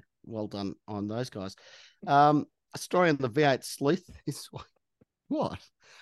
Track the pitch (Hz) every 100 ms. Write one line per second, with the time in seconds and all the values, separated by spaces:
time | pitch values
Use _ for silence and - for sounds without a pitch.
0 | - _ - 110 104 101 98 - - 104
1 | 104 113 127 104 98 - - - - _
2 | - 143 147 151 - _ _ - - 180
3 | 170 139 127 131 147 123 - - 139 185
4 | - - - - - - - _ _ _
5 | _ _ - 294 - - - _ _ -